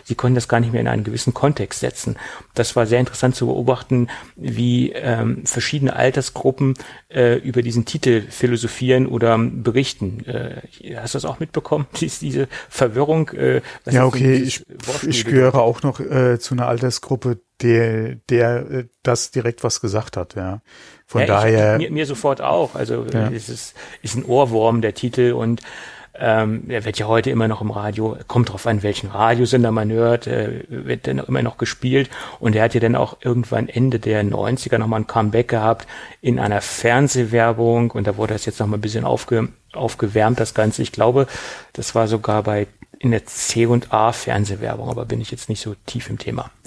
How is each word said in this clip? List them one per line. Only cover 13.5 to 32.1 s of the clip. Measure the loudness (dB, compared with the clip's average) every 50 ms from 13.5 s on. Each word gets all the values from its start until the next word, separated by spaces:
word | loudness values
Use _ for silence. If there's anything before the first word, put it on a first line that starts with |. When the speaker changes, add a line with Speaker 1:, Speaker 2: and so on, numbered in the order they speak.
| 2 2 -2 -4 -18 -12 -4
Speaker 1:
was | 2 4
Speaker 2:
Ja, | 4 4
Speaker 1:
jetzt | 4 4
so |
Speaker 2:
okay, | 4 4 4 4 4
Speaker 1:
dieses | 2 0 -4 -6
Speaker 2:
ich, | -10 _ -18 -14 -8
Speaker 1:
Wortspiel | -8 -6 -4 -2 -2
Speaker 2:
ich | -2 -2 0
Speaker 1:
bedeutet? | 4 4 6 6 6
Speaker 2:
gehöre | 6 6
auch | 4 4 2 2 -2
noch, | -2 -2 -2
äh, | -6 -2 2 2 4 4 2 0
zu | -2 -4 -2
einer | -2 0
Altersgruppe, | 0 0 0 0 -2 -2 -4 -4 -4 -4 -2 0 -2 -4 -4 _ _ _ 0
der, | 2 4 6 6 4 2 0 -2 -4 -4 -8 -10 _ 0
der, | 4 4 4 4 2 0 -2 -4
äh, | -6 -6 -6 -8 _ _ 0
das | 0 0 0 0 -4
direkt | -4 -4 -2 -2 -4 -2 -4
was | -4 -2 -2
gesagt | -4 -2 -2 -2 -4 -4 -8
hat, | -8 -8 -8 -8
ja. | -8 -6 -6 -8 -10 _ _ -20 -20 -20 -20 -20 _ _
Von | _ -2 0
Speaker 1:
Ja, | 2
ich, | 4
Speaker 2:
daher | 4 4 4 4 6 6 4 4 4
Speaker 1:
mir, | 2 0 -2
mir | -2 -2 -2
sofort | -2 -4 -2 0 -2 0 0
auch. | 0 0 2 2 0 0 -2
Also, | -6 -4 -4 -4 -4 -4 -2 0
Speaker 2:
Ja. | 0 0 0
Speaker 1:
es | -2 -6 -8
ist, | -10 -12 -12 -12 -14 -16 -18 -20 -20 -18 -12
ist | -10 -6 -6
ein | -4 0
Ohrwurm, | 2 4 4 4 4 4 2 4 4 4 4
der | 2 0 -2
Titel, | -2 -4 -4 0 2 2 2
und, | 2 0 0 0 -2 -2 -4 -14 -18 -18 -18 -18 -20 -20 -20 -20 -10 -4
ähm, | 0 2 4 4 2 0 -2 -4 -6
er | -6 -6 -6 -4
wird | -4 -4 -4
ja | 0
heute | 2 2 2 2 2
immer | 2 2 2
noch | 0 0 -2
im | -4 -4
Radio, | -4 -4 -6 -6 -4 -2 -4 -4 -4 -6 -8
kommt | -2 2 2 2 2
drauf | -2 -6 -2
an, | -2 0 0 0
welchen | -2 -2 -2 -6 -6
Radiosender | 0 2 4 4 4 4 4 4 4 4 4 4
man | 2 0 0 0
hört, | 2 2 4 4 2 2 0
äh, | -2 -2 -2 -2 -4 -6 -8 -10
wird | -12 -12 -10 -6 -6 -6 -4 -4
dann | -4 -4 -4
immer | -2 -2 -2 0 0
noch | -2 -2
gespielt. | -4 -6 -6 -6 -4 -2 2 2 2 2 0